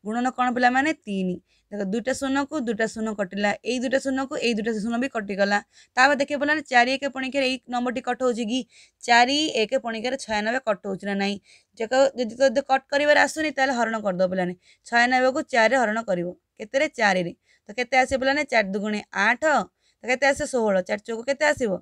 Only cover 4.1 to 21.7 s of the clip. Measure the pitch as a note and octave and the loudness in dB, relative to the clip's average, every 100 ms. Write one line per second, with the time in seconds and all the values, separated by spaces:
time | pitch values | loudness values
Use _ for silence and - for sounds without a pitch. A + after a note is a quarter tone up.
4.1 | C4 C4+ D4+ A#3+ A3 A3 A3 A3 A#3 C4+ | -4 -4 -4 -2 -2 -2 -4 -2 -2 -2
5.1 | A#3 G3+ G3 G3+ G#3 - _ _ - C4+ | -4 -6 -2 0 0 -4 _ _ 2 4
6.1 | C#4 C#4 C#4+ C#4+ D4+ D4 A#3+ A#3+ C4+ C#4 | 4 0 -2 0 -2 2 2 2 0 -4
7.1 | C4+ C4 C#4 B3+ C4 - B3 B3 A#3+ B3 | -6 -4 -2 -2 -4 -6 -4 -2 -4 -4
8.1 | B3 C4 A3+ A3 B3+ A3+ _ _ _ - | 0 0 0 -2 -4 -6 _ _ _ 4
9.1 | A#3+ B3 C#4+ D#4 A#3 G#3 C4+ A#3+ A3 A#3 | 4 6 2 0 0 0 -2 -2 -4 -4
10.1 | - - G#3+ G#3+ B3+ A3 G3 G3+ F#3+ G3 | -6 -4 -4 -2 -2 -2 -4 -4 -6 -4
11.1 | G3 G3 G3+ _ - _ - A3 B3+ C4+ | -2 -2 -4 _ -20 _ -10 0 4 4
12.1 | A3+ A3+ A#3 C4+ B3 C#4 C4 _ C#4 D4 | 2 -6 2 2 2 0 -2 _ 0 4
13.1 | C#4+ C#4 D#4 D#4 C#4 C4+ B3 A3+ A3+ G#3 | 4 4 0 -4 0 0 0 -2 -2 -4
14.1 | F3+ F#3 F#3 F3+ F3+ _ _ - A#3 A#3+ | 0 0 0 -2 -6 _ _ -2 2 2
15.1 | B3+ B3+ C#4 - B3 A3 C4 A3 A3 A3+ | 4 2 0 0 2 4 4 2 0 -2
16.1 | F3+ F3 F3+ _ _ A3 C4+ D4+ - G#3+ | -2 -2 -8 _ _ -6 -2 -2 0 2
17.1 | F#3 F3 - _ _ - G#3 B3 C4 B3+ | 2 -2 -8 _ _ -12 -8 0 2 2
18.1 | C4+ C4 C#4+ D4 A#3 F#3+ G3+ G#3 G#3 - | 0 0 0 0 0 0 -2 -2 -4 -6
19.1 | F#3+ G#3 B3 D#4 C4+ F#3 _ _ _ G#3+ | -2 0 2 2 2 0 _ _ _ -4
20.1 | B3+ C#4 C#4 D4 B3+ A3 F#3+ F3+ G#3 - | 2 2 2 -2 0 2 0 0 -6 -6
21.1 | A3+ A#3 C#4 D4 D4 A#3 | -8 -4 0 0 2 -2